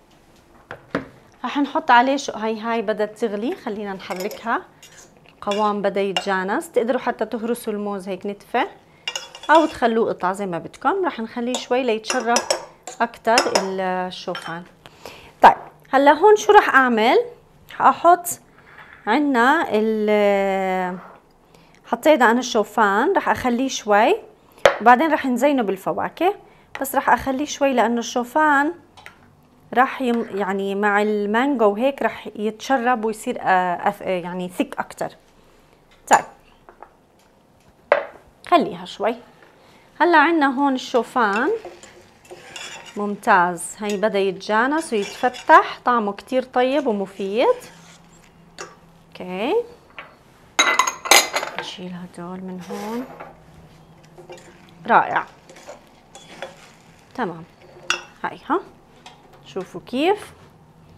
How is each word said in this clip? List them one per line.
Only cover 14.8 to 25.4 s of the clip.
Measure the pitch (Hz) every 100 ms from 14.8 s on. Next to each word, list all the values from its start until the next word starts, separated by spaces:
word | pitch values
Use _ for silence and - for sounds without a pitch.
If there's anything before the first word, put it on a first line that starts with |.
| - - - - - -
طيب، | 240 - - - -
هلا | 262 285
هون | 302 415 415
شو | -
رح | 415 415
أعمل؟ | 262 254 220 233 392 480 - _ _ -
رح | -
أحط | 262 - 339 349 - - _ _ - - - - 202
عنا | 262 285 240 247 320 -
ال-، | 214 220 214 208 208 202 196 196 190 190 185 180 180 - - _ _ _ - _ _
حطينا | - 240 311 302 220
أنا | 240
الشوفان، | 247 226 208 247 202 202 311 370
رح | -
أخليه | 214 254 240 269
شوي | - 208 202 254 440 - - _ - - -
وبعدين | 220 247 320
رح | 294 269
نزينه | 240